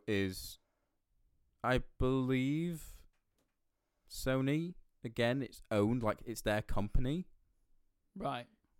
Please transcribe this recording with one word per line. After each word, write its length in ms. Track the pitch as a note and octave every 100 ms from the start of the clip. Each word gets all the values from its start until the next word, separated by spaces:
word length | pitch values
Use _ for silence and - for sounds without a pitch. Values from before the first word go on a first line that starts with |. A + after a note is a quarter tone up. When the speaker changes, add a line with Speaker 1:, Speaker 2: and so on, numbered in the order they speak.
| -
Speaker 1:
is, 520 | G2+ G2 F#2 - - _ _ _ _ _ _ _ _ _ _
I 160 | A#2 B2+ - -
believe, 960 | B2+ C3+ B2+ C3 C3 D3+ E3+ E3 - - - _ _ _ _ _ _ _ _ _ _
Sony. 680 | - - C3 C3+ D3+ E3+ F3+ - _
Again, 380 | A#2+ A2+ A#2 C3
it's 200 | C3 - -
owned, 320 | G#2+ G#2 B2
like, 180 | A2 - -
it's 160 | A2
their 200 | - G#2+
company. 680 | - - G#2 - B2+ D#3+ F#3 - _ _ _ _ _ _ _ G3
Speaker 2:
Right. 320 | E3+ C3 A#2+ _ _ _